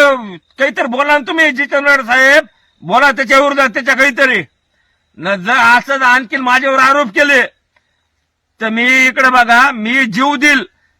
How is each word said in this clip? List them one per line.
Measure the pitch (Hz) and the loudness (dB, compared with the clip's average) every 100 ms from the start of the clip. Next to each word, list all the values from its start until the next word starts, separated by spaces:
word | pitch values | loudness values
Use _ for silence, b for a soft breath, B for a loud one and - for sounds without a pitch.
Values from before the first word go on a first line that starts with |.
| 285 262 208 175 _ - | 2 0 -6 -16 _ -6
काहीतरी | 277 233 277 | -4 -4 -4
बोला | 247 294 294 | -4 0 0
ना | 262 | 0
तुम्ही, | 330 311 | 0 0
जितेंद्र | 254 285 285 285 277 | -2 -4 -2 0 -2
साहेब, | 233 254 262 302 285 _ _ _ | 0 0 2 2 0 _ _ _
बोला | 151 233 277 | -4 0 0
त्याच्या | 233 262 277 | 0 0 0
विरोधात, | 285 277 262 | 2 0 -2
त्याच्या | 269 262 262 | -2 -4 0
काहीतरी | 277 240 269 214 143 _ _ _ _ _ _ - | 0 0 0 0 -6 _ _ _ _ _ _ -10
न. | 175 196 | -6 -4
जर | 190 254 | -2 2
असंच | 233 240 269 269 | 4 2 0 0
आणखीन | 254 247 233 277 | 2 0 -2 -4
माझ्यावर | 247 254 269 269 | -2 0 0 2
आरोप | 262 285 247 | 2 2 0
केले | 240 285 269 - _ _ _ _ _ _ _ _ _ _ _ | 0 2 2 0 _ _ _ _ _ _ _ _ _ _ _
तर | 220 | -6
मी | 226 247 262 254 | -2 0 0 0
इकडे | 269 262 | 0 2
बघा, | 254 233 240 277 | 2 4 2 2
मी | 240 220 262 | -2 -4 -2
जीव | 240 190 277 285 | -2 -2 -2 0
देईल. | 294 269 - _ _ | 0 0 -4 _ _